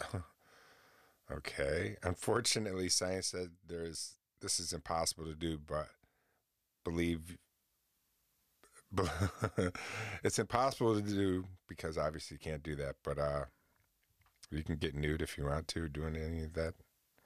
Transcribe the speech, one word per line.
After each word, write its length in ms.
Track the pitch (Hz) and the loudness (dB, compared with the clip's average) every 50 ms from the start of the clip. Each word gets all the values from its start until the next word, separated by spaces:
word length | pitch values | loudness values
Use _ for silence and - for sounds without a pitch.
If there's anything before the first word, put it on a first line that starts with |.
| - - - | -8 -6 -4
<laughs> 20 | 95 87 - - _ _ _ - - - - - - - - - - - - _ _ _ - | -6 -6 -8 -14 _ _ _ -20 -20 -20 -20 -20 -20 -20 -20 -20 -20 -20 -20 _ _ _ -10
Okay. 640 | 69 71 73 - - - 71 69 76 82 98 107 104 - - | -8 -8 -8 -6 -2 0 2 2 2 2 0 -2 -4 -2 -2
Unfortunately, 880 | 90 90 - - - 107 113 117 - - 120 107 104 95 92 92 90 | -2 -2 0 2 2 4 4 4 2 2 2 0 0 0 0 2 2
science 380 | - - 92 92 92 95 90 - | 2 2 2 2 0 0 0 -2
said 240 | - 95 90 90 85 - - | -2 -4 -4 -6 -8 -14 -12
there 180 | 82 85 85 85 | -8 -6 -4 -4
is, 320 | 82 80 - - - - _ _ _ _ - - | -4 -6 -6 -8 -10 -12 _ _ _ _ -8 -4
this 180 | 98 - - | -2 -2 -2
is 140 | 90 80 87 | -2 -2 -4
impossible 500 | 82 - - 87 82 82 - - - 80 | -4 -2 0 0 2 2 2 0 -2 -4
to 100 | 80 78 | -8 -6
do, 220 | 78 82 82 80 | -2 -2 -2 -2
but 300 | 78 73 76 78 76 76 - - _ _ _ _ _ _ _ _ _ _ _ _ _ _ _ _ _ - | -2 -4 -4 -2 -2 -2 -4 -10 _ _ _ _ _ _ _ _ _ _ _ _ _ _ _ _ _ -4
believe, 540 | 87 85 85 85 85 85 80 80 87 87 - _ _ _ _ _ _ _ _ _ _ _ _ _ _ _ _ _ _ _ _ _ _ _ _ _ - _ - - - 95 | -2 2 2 2 2 2 0 -4 -10 -14 -16 _ _ _ _ _ _ _ _ _ _ _ _ _ _ _ _ _ _ _ _ _ _ _ _ _ -20 _ -20 -14 -4 2
<laughs> 60 | 92 95 85 71 78 98 90 - - - - - - - - - - - - - - - - 98 - - | 2 4 4 4 2 2 2 2 2 -2 0 2 2 0 0 0 -4 -8 -6 -6 -6 -6 -6 -4 0 0
it's 160 | 104 - - | 2 2 2
impossible 560 | 110 - - 120 127 135 131 - 127 113 110 | 0 2 4 4 4 4 4 4 4 6 6
to 60 | 104 | 6
do 460 | 104 104 104 98 101 95 90 92 92 92 92 - _ - | 4 2 2 4 4 4 4 2 0 -4 -10 -14 _ -14
because 280 | - - - 82 80 | -10 -6 -4 -2 0
obviously 380 | 80 76 78 78 80 - - 76 | 2 0 0 0 -2 -8 -10 -10
you 160 | 69 - 82 | -8 -6 -4
can't 120 | 78 76 73 | -4 -4 -2
do 140 | 76 73 | -4 -4
that, 200 | 71 71 69 67 _ - | -2 -2 -4 -4 _ -4
but, 160 | - 71 71 | -4 0 0
uh, 260 | 71 71 71 71 69 - - _ _ _ _ _ _ _ _ _ _ _ _ _ _ _ _ _ - - | 2 2 2 0 -2 -4 -10 _ _ _ _ _ _ _ _ _ _ _ _ _ _ _ _ _ -12 -6
you 120 | - 76 78 | -4 -4 -2
can 140 | - 85 | 0 0
get 180 | 76 78 80 73 | 0 0 0 0
nude 280 | 73 73 76 76 80 80 | 2 2 2 2 2 0
if 160 | - - - | -2 -2 -2
you 80 | 71 | 0
want 220 | 71 71 76 80 - | 0 0 0 -2 -2
to, 200 | - 87 82 80 | -4 -4 -4 -4
doing 280 | 71 76 78 80 80 | -4 -2 -2 -2 -2
any 260 | 80 80 78 82 82 80 | -2 -2 -2 -2 -2 -4
of 100 | 78 80 | -4 -2
that, 220 | 82 82 82 82 - - _ _ _ _ _ _ _ _ | -2 -2 -2 -4 -8 -16 _ _ _ _ _ _ _ _